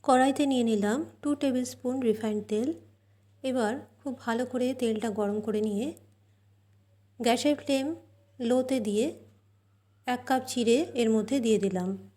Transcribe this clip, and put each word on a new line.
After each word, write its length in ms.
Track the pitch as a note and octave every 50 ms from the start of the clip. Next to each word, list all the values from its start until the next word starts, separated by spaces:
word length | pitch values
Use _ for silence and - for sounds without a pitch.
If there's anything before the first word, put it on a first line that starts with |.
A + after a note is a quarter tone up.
| -
কড়াইতে 400 | - B3+ B3+ C4 C4+ C4 - D4
নিয়ে 180 | C#4 C4+ B3 A#3
নিলাম 340 | A3+ A3 G#3 G3+ G#3 A3 C#4+ E4+ - - _
টু 100 | - D4 D4
টেবিল 300 | C#4+ D4 C#4 B3 B3+ B3
স্পুন 300 | - - - - B3 B3+ C4+
রিফাইন্ড 420 | B3+ A3+ G#3 G#3+ - A3 G#3+ G#3 G#3 -
তেল। 200 | G#3+ G#3+ A#3+ C#4+ E4 - - - _ _ _ _ _ _ _ _ _ _ -
এবার 280 | C4 B3+ C4 A3+ G#3 A#3+ D4 D4+ - _ _
খুব 140 | _ C#4 A#3+ -
ভালো 260 | - A#3+ A3+ A#3 B3+
করে 200 | B3 B3+ B3+ B3 B3+ C4
তেলটা 340 | B3+ B3 A3+ A3 G#3+ A3 A3+
গরম 280 | G3 G#3+ G#3 G3+ G#3 G#3+
করে 200 | G#3 A3+ G#3+ G#3+
নিয়ে 260 | G#3+ A3 G#3 G3+ A#3+ D4+ - - - _ _ _ _ _ _ _ _ _ _ _ _ _ _ _ _ _ _ _ _ _ _ -
গ্যাসের 340 | A#3 A3+ A3+ - - - -
ফ্লেম 300 | - - - C#4 C4+ C4+ D4+ E4 - - _ _ _ _ _ _ -
লোতে 380 | B3 A3+ B3 B3+ B3+ B3+ C4 C4
দিয়ে 260 | G#3 G#3+ G3+ G#3 B3 D#4+ - - - - _ _ _ _ _ _ _ _ _ _ _ _ _ _ _
এক 140 | - B3 B3 B3
কাপ 160 | - C4 C4 B3+
চিড়ে 300 | - - B3+ A#3 A3+ A#3 C4+ F4 - -
এর 140 | - A#3 A3
মধ্যে 260 | A3 A3 G#3+ A3 C4+ C#4
দিয়ে 180 | A3+ A3+ A3 G3+
দিলাম। 320 | G3 G3 F3+ F#3 F3+ F#3 G3 F#3+ - - _